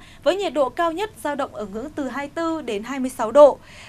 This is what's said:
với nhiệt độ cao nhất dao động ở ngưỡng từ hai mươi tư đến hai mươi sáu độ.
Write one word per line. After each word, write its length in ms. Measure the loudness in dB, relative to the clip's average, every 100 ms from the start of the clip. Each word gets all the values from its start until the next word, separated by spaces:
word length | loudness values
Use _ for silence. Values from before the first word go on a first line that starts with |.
| -14 -2
với 120 | 0 0
nhiệt 180 | -2
độ 160 | 0 -2
cao 220 | 0 -2
nhất 200 | 0 -6 -6
dao 120 | -8 -6
động 200 | -6 -8
ở 100 | -10
ngưỡng 240 | -10 -10 -8
từ 120 | -6
hai 180 | -6 -8
mươi 60 | -6
tư 260 | -4 -4
đến 220 | -6 -8
hai 160 | -6 -6
mươi 120 | -6 -4
sáu 140 | 2
độ. 260 | 8 8 6 -10 -20